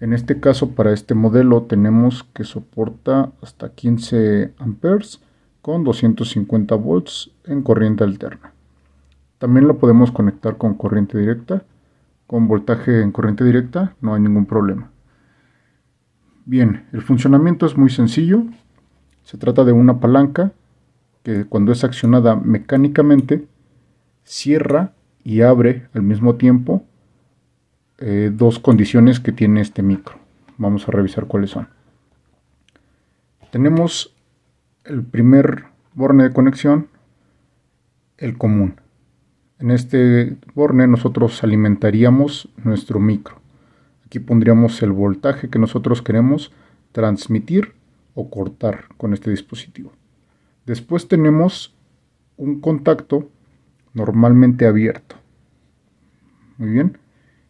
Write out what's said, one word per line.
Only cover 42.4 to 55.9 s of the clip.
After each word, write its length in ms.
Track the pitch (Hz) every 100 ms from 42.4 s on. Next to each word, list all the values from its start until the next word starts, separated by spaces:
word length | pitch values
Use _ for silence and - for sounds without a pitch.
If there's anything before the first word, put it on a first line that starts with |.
| - -
nuestro 360 | 113 101 - 104
micro. 360 | 104 104 - - _ _ _ _ _ _
Aquí 140 | _ 127
pondríamos 640 | 127 117 107 113 117 113
el 100 | 107
voltaje 580 | 98 101 98 139 135 123
que 100 | 120
nosotros 420 | 113 127 110 117
queremos 500 | - 110 127 147 - _ _ _ _
transmitir 840 | - 110 101 - 110 110 180 214 _ _ _ _ -
o 160 | -
cortar 540 | 104 95 - 110 98 - _
con 160 | 113
este 160 | 101 113
dispositivo. 640 | 101 - - - - - _ _ _ _ _ _ _ -
Después 420 | 120 - 170 -
tenemos 680 | 175 156 156 175 - - _ _ _ _ _ _ _
un 220 | 143 147
contacto 680 | 151 151 143 147 - 143 151 _ _ _ _ _ _
normalmente 720 | 117 110 110 117 123 127 123 117
abierto. 500 | 107 110 - _ - _ _ _ _ _ _ _